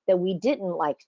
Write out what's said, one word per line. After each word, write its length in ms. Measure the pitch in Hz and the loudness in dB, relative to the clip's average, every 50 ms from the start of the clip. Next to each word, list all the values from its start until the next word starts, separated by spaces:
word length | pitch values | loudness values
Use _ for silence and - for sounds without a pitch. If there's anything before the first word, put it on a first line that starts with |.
| _ | _
that 120 | - 190 180 | 2 2 2
we 160 | 180 185 190 | 2 0 -2
didn't 420 | 160 196 254 294 - 196 180 170 | 0 0 0 0 0 -2 -4 -2
like 220 | 165 160 147 135 - _ | -2 -2 -2 -4 -6 _